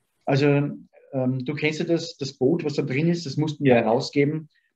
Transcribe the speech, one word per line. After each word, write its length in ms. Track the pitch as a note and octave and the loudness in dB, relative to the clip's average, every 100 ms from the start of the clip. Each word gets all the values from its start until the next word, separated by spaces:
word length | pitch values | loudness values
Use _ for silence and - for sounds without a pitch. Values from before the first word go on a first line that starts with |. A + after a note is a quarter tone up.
| _ _ | _ _
Also, 220 | - C#3 D3 | -2 2 4
ähm, 960 | C#3+ D3 C#3+ - _ _ C3+ B2+ C3 | 2 0 -6 -16 _ _ -4 -2 -2
du 100 | B2+ | -4
kennst 260 | D3 D3+ D#3 | -2 -2 -2
ja 60 | F3 | -2
das, 300 | E3+ D#3+ - | -2 -2 -8
das 160 | C3+ | -10
Boot, 320 | - C3 E3+ | 0 0 2
was 120 | D3+ C#3+ | -2 -4
da 80 | |
drin 240 | C#3 C3 E3 | -4 0 0
ist, 160 | E3+ C#3 | 0 -4
das 100 | C3+ | -4
mussten 300 | D#3 D3 C#3 | -4 0 4
wir 100 | A#2+ | 4
herausgeben. 720 | A2 A#2+ C3+ D3 C#3+ D#3 D#3 _ _ | 4 0 0 0 0 0 -8 _ _